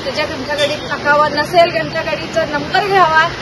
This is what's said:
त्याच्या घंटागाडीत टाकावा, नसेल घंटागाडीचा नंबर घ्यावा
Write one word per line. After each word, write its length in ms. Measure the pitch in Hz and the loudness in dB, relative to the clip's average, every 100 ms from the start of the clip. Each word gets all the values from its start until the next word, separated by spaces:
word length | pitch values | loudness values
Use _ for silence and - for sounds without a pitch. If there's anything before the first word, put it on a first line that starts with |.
त्याच्या 220 | 554 494 302 | -6 -4 -4
घंटागाडीत 640 | 311 262 294 277 294 - | -4 -6 -2 -2 -2 -6
टाकावा, 380 | 285 294 294 302 | -4 0 2 2
नसेल 420 | 294 302 349 339 330 | 0 0 4 4 2
घंटागाडीचा 640 | 311 320 320 302 320 - 320 | -4 -4 -4 -6 -4 -2 -2
नंबर 420 | 294 302 370 403 | -4 -2 -2 2
घ्यावा 420 | 392 339 320 330 - | 4 4 4 2 0